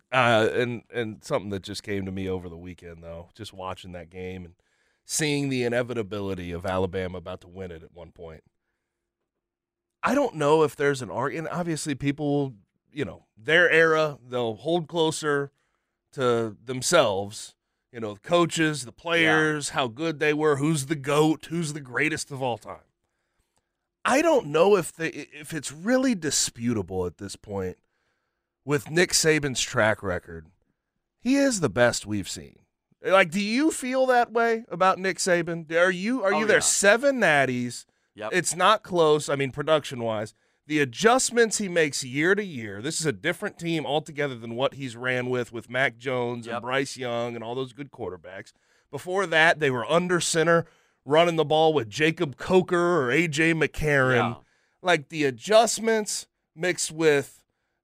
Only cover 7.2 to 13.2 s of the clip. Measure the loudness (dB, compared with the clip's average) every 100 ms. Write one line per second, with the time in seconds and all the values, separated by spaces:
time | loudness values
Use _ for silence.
7.2 | -12 -14 -16 -16 -14 -14 -18 -20 -20 -18
8.2 | -18 -18 _ _ _ _ _ _ _ _
9.2 | _ _ _ _ _ _ _ _ 0 0
10.2 | 0 0 4 4 4 2 -2 -2 -4 -4
11.2 | -4 -6 -8 -6 -4 -4 -4 -4 -2 -2
12.2 | -2 0 -2 -8 _ _ _ -8 -8 -10